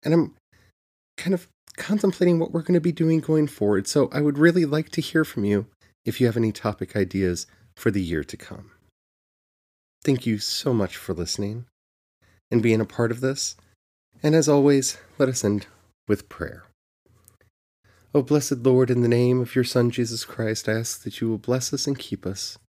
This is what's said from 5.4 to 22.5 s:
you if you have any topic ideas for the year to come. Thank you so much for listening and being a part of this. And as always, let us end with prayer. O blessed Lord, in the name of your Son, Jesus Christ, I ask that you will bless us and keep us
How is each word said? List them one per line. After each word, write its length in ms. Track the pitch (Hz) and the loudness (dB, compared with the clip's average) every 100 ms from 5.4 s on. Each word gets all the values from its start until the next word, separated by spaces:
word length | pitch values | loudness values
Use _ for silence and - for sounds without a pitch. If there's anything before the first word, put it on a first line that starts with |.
| 104 | 0
you 220 | 104 - _ _ _ - | 0 -2 _ _ _ -8
if 160 | 117 | 0
you 60 | 123 | 0
have 100 | 113 | 2
any 140 | 113 | -2
topic 440 | 104 110 104 92 - | -2 -6 -6 -6 -2
ideas 520 | 95 95 95 87 - _ _ _ | -2 0 0 -2 -8 _ _ _
for 160 | - | -2
the 100 | 101 | 0
year 220 | 87 82 | -2 -4
to 140 | 73 - | -6 -12
come. 340 | - - - _ _ _ _ _ _ _ _ _ _ _ _ _ | -16 -18 -20 _ _ _ _ _ _ _ _ _ _ _ _ _
Thank 220 | - 135 123 | -2 -2 0
you 120 | 104 | -4
so 360 | - - - | -4 -6 -2
much 220 | 120 95 - | 0 -2 -6
for 180 | - | -8
listening 520 | 85 82 - 101 113 120 _ _ _ _ _ _ _ _ | -6 -6 -6 -6 -8 -14 _ _ _ _ _ _ _ _
and 100 | 120 | 0
being 180 | 113 110 | 2 2
a 60 | 107 | 0
part 260 | - 117 | -2 -2
of 100 | 120 | 0
this. 340 | 131 139 - - _ _ _ _ _ _ | -4 -4 -8 -10 _ _ _ _ _ _
And 140 | 151 160 | 2 4
as 120 | 147 | 4
always, 500 | 143 143 139 131 - - _ | 4 6 4 2 -6 -16 _
let 120 | 135 | 0
us 140 | 127 | 2
end 240 | 104 104 - _ _ _ _ | 0 0 -4 _ _ _ _
with 220 | 104 - | -4 -4
prayer. 340 | - 78 - - _ _ _ _ _ _ _ _ _ _ _ _ _ _ | -10 -10 -10 -20 _ _ _ _ _ _ _ _ _ _ _ _ _ _
O 80 | 147 | -2
blessed 360 | 131 151 135 131 | 2 0 0 0
Lord, 320 | 123 127 127 | 4 4 4
in 120 | 123 | 2
the 80 | 120 | 2
name 320 | 120 123 127 | 4 4 2
of 140 | 120 - | 0 -2
your 80 | |
Son, 280 | 123 127 120 | 0 2 2
Jesus 320 | 120 117 113 | 0 -4 -4
Christ, 460 | - - 113 110 - | -10 -6 -4 -4 -2
I 40 | |
ask 300 | 110 117 - | -4 -4 -8
that 160 | - - | -12 -6
you 80 | 117 | -4
will 100 | 110 | -4
bless 360 | 107 127 123 | -2 -4 -2
us 140 | 139 - | -6 -4
and 120 | 139 | -6
keep 260 | - 101 - | -8 -10 -8
us 320 | 92 - | -10 -12